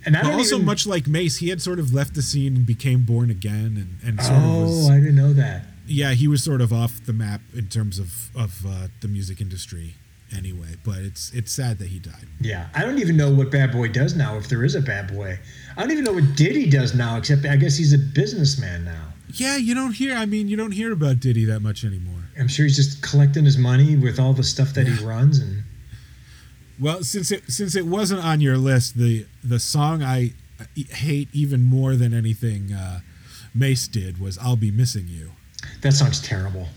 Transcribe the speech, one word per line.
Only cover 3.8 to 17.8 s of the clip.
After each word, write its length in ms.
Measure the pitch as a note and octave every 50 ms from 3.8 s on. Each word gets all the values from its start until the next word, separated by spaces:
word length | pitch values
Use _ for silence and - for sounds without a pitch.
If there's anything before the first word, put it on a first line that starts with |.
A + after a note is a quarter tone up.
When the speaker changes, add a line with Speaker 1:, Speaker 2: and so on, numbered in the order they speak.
| G2 F2+ F#2 F2 -
Speaker 2:
and 140 | A#2+ A2 G#2
sort 220 | B2 A#2+ C3+ C3+ D3+
Speaker 1:
Oh, 200 | D#3+ E3 E3 E3
Speaker 2:
of 60 | E3
was 220 | E3 E3 D#3 C#3+
Speaker 1:
I 80 | C#3 C#3+
didn't 160 | C#3+ D3+ D3
know 160 | C#3 C3+ C#3+ C#3+
that. 340 | C#3 C3 G#2+ G2 F#2 - - - - -
Speaker 2:
Yeah, 260 | - D3+ C#3+ C#3+ C#3 C3
he 160 | B2 C#3+ D3
was 140 | D3 C3+ -
sort 180 | D#3+ C#3+ B2+
of 100 | B2 A2 A#2
off 320 | A#2 A#2 A#2 A#2 - -
the 60 | - A2
map 260 | A2 A2 G#2 G#2 G#2+ - - -
in 100 | - G#2+ F#2
terms 300 | - A2+ A2 G#2 F#2 G2
of, 320 | G2 E2+ - - - - -
of, 300 | C3 A2+ G2+ F2 - F#2
uh, 220 | G2 F#2+ F#2 F#2 F#2+ - -
the 80 | - G2+
music 320 | G2+ G2+ G2 F#2 F#2+ -
industry 540 | G#2 F#2+ F#2+ F2+ - - G2 E2+ E2 E2 E2 - - _ - - - - G#2+
anyway. 420 | G2 F#2 F#2+ F#2 F2 E2 D#2+ E2 - -
But 140 | A2 G2+ F#2
it's, 300 | F#2+ G2 - - - - -
it's 160 | B2 G#2+ - -
sad 260 | - C3+ B2 A2+ F2+
that 80 | G2 F2
he 100 | F#2 F2+
died. 300 | - E2+ D#2 - - - - -
Speaker 1:
Yeah, 280 | - G#2+ - F2+ E2+ - -
I 80 | D3 E3+
don't 160 | A#3+ C4+ C#4
even 160 | G#3+ E3 E3 D#3
know 120 | D3 C#3
what 200 | C#3 C3+ C3 B2+
Bad 220 | - C#3 C3+ B2+ A#2
Boy 160 | A#2+ A#2+ A2+
does 260 | G2+ A#2 C#3 F3 F3
now, 240 | E3+ C#3 - A2 G#2+
if 100 | G2 -
there 160 | C3 A#2 A#2+
is 100 | D#3 -
a 40 | F3+
Bad 280 | C#3+ - G#2 G2 G2+ F#2+ G2
Boy. 260 | G2+ G2+ F#2+ F#2 F#2 - - - - - - -
I 40 | - G#3+
don't 80 | B3+
even 140 | D#4+ D4+ C#4
know 80 | A3+ G3
what 220 | F3+ D#3 C#3 -
Diddy 340 | - D3 F#3 C4 D4+ C4+ F3
does 240 | C#3 C#3 B2+ A2+ -
now, 220 | B2 A#2+ A#2 A#2 A#2
except 260 | - - D3 C#3 -
I 120 | C#3+ C#3+
guess 200 | C#3 - - C#3+
he's 160 | -